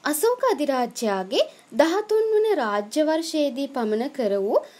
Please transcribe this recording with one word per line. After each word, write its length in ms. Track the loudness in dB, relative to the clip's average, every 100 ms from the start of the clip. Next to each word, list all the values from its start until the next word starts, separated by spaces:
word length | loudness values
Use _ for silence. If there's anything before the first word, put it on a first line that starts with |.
අශෝක 380 | -4 0 0 2
අධිරාජ්‍යයාගේ 1000 | 0 0 0 0 -2 -2 -2 -2 -2 -2 -2 -6 _
දහතුන් 520 | 2 2 2 0 0 2
වන 200 | 2 2
රාජ්‍ය 500 | 0 0 -2 -2 0
වර්ෂයේදී 640 | 2 0 -2 0 0 -2 -6
පමණ 420 | -4 -2 -2 -4
කර 240 | -4 -2 -2
වූ 260 | 0 0 -2